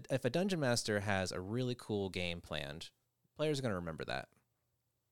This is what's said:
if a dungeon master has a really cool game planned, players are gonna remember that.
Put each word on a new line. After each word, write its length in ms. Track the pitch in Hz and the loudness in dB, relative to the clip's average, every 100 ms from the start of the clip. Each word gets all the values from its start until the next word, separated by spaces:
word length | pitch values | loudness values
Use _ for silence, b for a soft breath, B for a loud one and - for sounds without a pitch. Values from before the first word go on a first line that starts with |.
| 127 | 0
if 140 | 131 | 0
a 60 | 127 | 2
dungeon 280 | 165 196 175 | 2 2 2
master 420 | 131 117 - 104 | 4 2 4 2
has 300 | 104 95 90 | 4 2 2
a 80 | - | -2
really 360 | 92 117 127 123 | -2 -2 -2 -2
cool 320 | - 104 95 | -2 0 0
game 300 | 90 90 85 | 0 -2 -4
planned, 500 | - 76 71 76 - - _ _ _ - | -4 -6 -4 -8 -12 -16 _ _ _ -2
players 220 | 156 139 | 0 2
are 40 | |
gonna 140 | 127 92 | 2 2
remember 280 | 85 78 65 | 0 -2 -2
that. 220 | 64 - _ _ _ _ _ _ _ _ | -2 -4 _ _ _ _ _ _ _ _